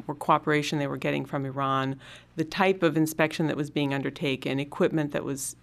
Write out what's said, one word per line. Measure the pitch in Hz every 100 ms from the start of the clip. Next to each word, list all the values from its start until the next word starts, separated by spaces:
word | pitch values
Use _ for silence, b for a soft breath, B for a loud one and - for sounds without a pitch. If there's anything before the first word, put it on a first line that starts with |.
| -
or |
cooperation | 143 - 151 156 151 143 151
they | 139
were | 135
getting | 147 143
from | 135 147 135
Iran, | 135 135 135 135 135 B B B -
the |
type | 156 - 190 190
of | 170 156
inspection | 156 - 156 156 156
that | 143
was | 147
being | 147 143
undertaken, | 139 139 139 147 131 139 135
equipment | 143 - 180 160 147
that | -
was | - 135 - -